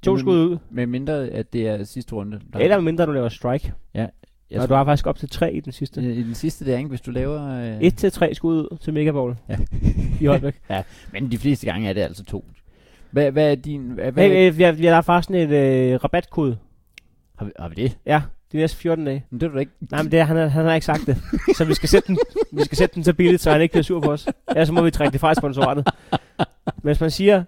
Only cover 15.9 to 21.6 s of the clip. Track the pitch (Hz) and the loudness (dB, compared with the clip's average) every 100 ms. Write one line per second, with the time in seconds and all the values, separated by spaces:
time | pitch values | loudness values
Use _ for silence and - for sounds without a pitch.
15.9 | 127 143 175 - - 143 113 _ _ _ | 0 0 -4 -4 -2 -2 -4 _ _ _
16.9 | - _ _ _ - 104 - 82 82 123 | -20 _ _ _ -14 -12 -12 -14 -4 -4
17.9 | - - 151 143 - _ 151 160 - 170 | -4 0 0 0 -12 _ -2 -2 -2 -4
18.9 | 165 151 135 - 123 165 139 143 _ - | -2 -2 -6 -8 -6 -4 -4 -6 _ -8
19.9 | 147 156 160 156 160 160 143 160 165 - | -4 0 2 4 2 2 2 2 0 0
20.9 | 151 147 131 - - - - | -4 -2 -4 -2 -4 0 0